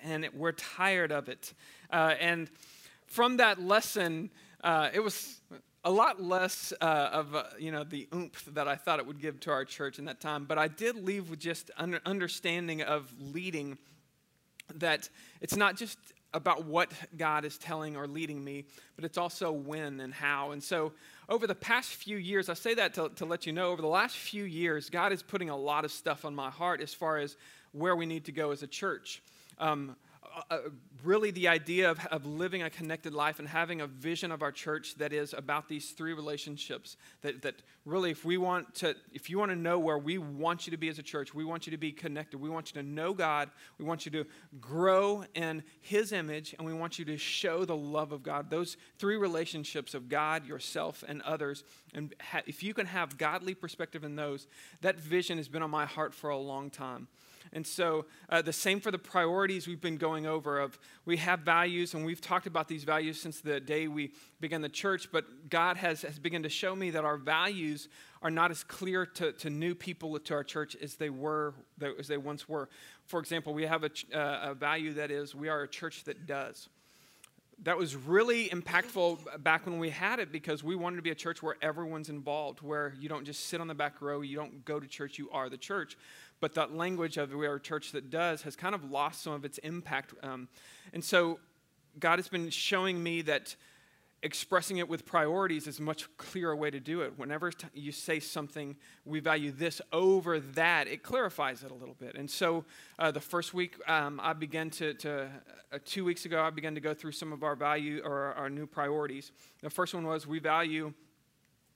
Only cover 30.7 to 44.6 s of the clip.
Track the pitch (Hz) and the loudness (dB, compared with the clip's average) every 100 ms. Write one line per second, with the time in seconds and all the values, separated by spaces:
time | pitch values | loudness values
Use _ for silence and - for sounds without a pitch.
30.7 | 127 - 131 156 214 208 180 175 165 147 | -12 -20 -4 4 6 6 4 6 6 4
31.7 | 180 180 160 160 156 143 156 180 185 160 | 6 6 4 -2 -2 -2 -2 -2 0 -4
32.7 | - 160 160 160 147 151 151 147 160 170 | -4 -6 -4 -4 2 2 0 -2 0 0
33.7 | 165 143 131 156 165 175 156 147 - 156 | -2 -6 -4 -4 -2 -2 -2 -2 -2 -4
34.7 | 151 - 147 147 147 147 147 139 151 - | -4 -6 -4 -2 0 -2 -6 -2 -2 -2
35.7 | 151 - - 160 156 151 147 151 147 - | -8 -8 -6 -6 -4 -6 -6 -6 -8 -8
36.7 | 127 - - - - 143 131 135 - - | -8 -10 -20 -20 -8 -6 -4 -6 -8 -20
37.7 | - 147 190 180 151 165 180 180 180 135 | -18 -2 0 0 0 0 2 4 2 -2
38.7 | - 165 127 - 139 - 190 208 175 165 | -2 -2 -2 -8 -14 -4 0 2 2 4
39.7 | 175 160 151 147 185 147 143 165 175 170 | 4 4 2 0 -2 -4 -2 0 0 -4
40.7 | 160 160 151 - 147 143 147 160 165 165 | -4 -4 -4 -6 -6 -6 -6 -4 -4 -6
41.7 | 156 156 147 160 147 151 135 151 165 151 | -4 -4 -4 -6 -6 -8 -8 -4 -4 -6
42.7 | 147 143 151 170 190 160 147 143 - - | -8 -6 -2 -2 2 2 2 0 -8 -20
43.7 | - 156 165 160 156 151 - - 135 | -6 -4 -2 -2 -4 -4 -10 -20 -18